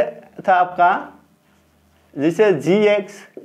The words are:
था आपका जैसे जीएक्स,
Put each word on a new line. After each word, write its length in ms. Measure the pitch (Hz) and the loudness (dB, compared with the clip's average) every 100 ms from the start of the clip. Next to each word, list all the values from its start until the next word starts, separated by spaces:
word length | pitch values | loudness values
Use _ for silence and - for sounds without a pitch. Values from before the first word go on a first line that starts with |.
| - - - - - | -2 -6 -20 -8 -2
था 60 | |
आपका 380 | 185 180 180 175 220 - - _ _ _ _ _ _ _ _ _ - | 0 0 2 0 0 -6 -20 _ _ _ _ _ _ _ _ _ -6
जैसे 340 | 151 165 214 | -4 2 2
जीएक्स, 680 | 165 143 202 208 208 196 - - - | 2 0 2 2 0 -4 -16 -20 -20